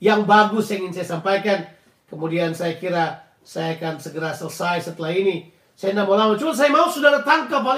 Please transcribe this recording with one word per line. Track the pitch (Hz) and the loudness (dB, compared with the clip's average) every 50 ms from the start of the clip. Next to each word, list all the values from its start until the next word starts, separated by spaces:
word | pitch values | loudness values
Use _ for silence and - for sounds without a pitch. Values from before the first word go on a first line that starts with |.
yang | 175 214 214 214 202 | 2 2 2 2 4
bagus | 180 208 214 214 202 214 220 - - 202 | 6 6 6 6 4 2 -2 -2 -2 -4
yang | 190 185 | -6 -6
ingin | 180 165 180 170 | -6 -8 -8 -8
saya | 165 170 160 | -6 -6 -4
sampaikan. | 160 196 196 196 208 208 196 170 165 - - _ _ _ _ _ _ _ | -2 0 0 0 0 0 0 0 -2 -6 -16 _ _ _ _ _ _ _
Kemudian | 160 151 160 160 165 170 170 165 160 | -12 -8 -6 -4 -2 -2 -2 -2 -4
saya | 165 175 170 160 | -4 -6 -6 -6
kira | - 185 180 175 170 165 151 - - - _ _ _ _ | -6 -6 -4 -2 -2 -2 -2 -4 -8 -16 _ _ _ _
saya | - - 170 165 160 160 | -12 -8 -6 -6 -6 -6
akan | - 151 160 156 143 | -6 -6 -8 -8 -8
segera | - 160 143 156 160 160 147 | -12 -12 -10 -8 -8 -8 -8
selesai | - 165 147 - - 175 170 175 170 - 165 | -8 -10 -10 -8 -4 -2 -2 -2 -2 -4 -8
setelah | 160 165 165 160 175 | -10 -8 -6 -4 -2
ini. | 190 196 196 170 165 - - _ _ _ _ _ | 0 0 0 -2 -4 -6 -14 _ _ _ _ _
Saya | _ - 190 196 | _ -4 -2 0
tidak | 208 202 190 | 0 2 2
mau | 196 | 2
lama. | 202 220 214 214 | 4 4 2 2
Cuma | - 294 320 | 0 0 -2
saya | 247 226 294 285 294 | 0 2 2 4 4
mau | 320 339 - | 4 4 2
saudara | - 285 277 247 285 - | 2 4 4 4 4 4
tangkap | - 285 311 311 - - 302 247 | 4 2 2 2 2 0 -2 -2
hal | 220 262 269 | 0 0 -2